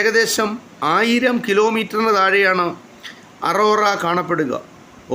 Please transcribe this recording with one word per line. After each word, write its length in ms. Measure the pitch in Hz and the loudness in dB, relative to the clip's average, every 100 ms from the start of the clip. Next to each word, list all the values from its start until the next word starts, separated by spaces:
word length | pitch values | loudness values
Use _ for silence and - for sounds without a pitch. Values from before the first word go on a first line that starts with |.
ഏകദേശം 480 | 208 226 220 - 214 220 - - 143 | 2 2 0 0 -2 -4 -14 -6 -2
ആയിരം 420 | 175 233 240 254 240 - | 0 2 2 2 -2 0
കിലോമീറ്ററിന് 640 | 196 220 226 196 214 220 202 | 0 2 0 -4 -2 0 2
താഴെയാണ് 460 | 190 196 196 185 175 - - - - - - - 156 | 2 4 2 2 -2 -6 -18 -20 -20 -20 -20 -8 -4
അറോറ 320 | 196 214 214 208 196 | 0 2 2 2 0
കാണപ്പെടുക. 480 | 170 180 160 165 143 113 - - - - - | -2 -2 -2 -2 -2 -4 -10 -20 -20 -20 -4